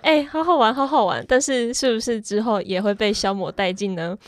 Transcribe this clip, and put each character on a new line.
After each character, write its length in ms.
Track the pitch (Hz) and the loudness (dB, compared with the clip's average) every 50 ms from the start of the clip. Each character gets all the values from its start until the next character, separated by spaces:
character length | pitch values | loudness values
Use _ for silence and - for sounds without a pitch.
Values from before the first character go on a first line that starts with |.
| - | 2
，“哎， 180 | 311 311 294 285 | 2 2 2 2
好 180 | 285 - 311 320 | 0 -4 -2 2
好 140 | 349 339 | 2 4
玩， 140 | 285 226 220 | 4 4 4
好 140 | 247 277 277 | 2 0 0
好 200 | 269 311 269 208 | 2 2 2 2
玩。” 200 | 175 - 117 - | 2 0 -4 0
但 140 | - 254 254 | 0 2 2
是 320 | - 277 262 247 233 233 254 | 2 0 0 -2 -2 -2 -2
是 180 | - 269 254 | 0 0 0
不 80 | 226 220 | 0 0
是 220 | - 240 233 214 | -2 -4 -4 -4
之 180 | 214 - 202 208 | -4 -4 -2 -2
后 220 | 220 240 214 190 | 0 0 0 -2
也 180 | - 190 185 180 | -2 -2 -4 -2
会 140 | 208 208 202 | 0 -2 0
被 180 | - 220 208 | 0 0 0
消 220 | 202 - - 196 196 | 0 0 -2 -2 -2
磨 180 | 196 180 151 | -2 -4 -6
殆 220 | - - 196 185 185 | -4 -2 -2 -2 -2
尽 220 | 190 202 196 185 | -2 -4 -4 -4
呢？ 200 | 165 165 170 190 - - | -4 -6 -6 -8 -10 -12